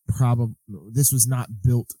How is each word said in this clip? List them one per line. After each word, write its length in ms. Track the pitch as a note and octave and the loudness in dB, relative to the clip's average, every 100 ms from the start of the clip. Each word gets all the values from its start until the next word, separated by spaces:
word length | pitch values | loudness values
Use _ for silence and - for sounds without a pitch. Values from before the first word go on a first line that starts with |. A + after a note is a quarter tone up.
| - | -6
probab-, 440 | - B2 A#2+ A2+ - - G2 F#2+ | 0 2 2 -2 -6 -16 -18 -6
this 200 | A#2+ C#3 | 0 0
was 160 | C3 A#2 | 2 2
not 220 | B2+ - A2 | 2 -6 -2
built 300 | B2 A#2+ - - | 0 0 -2 -8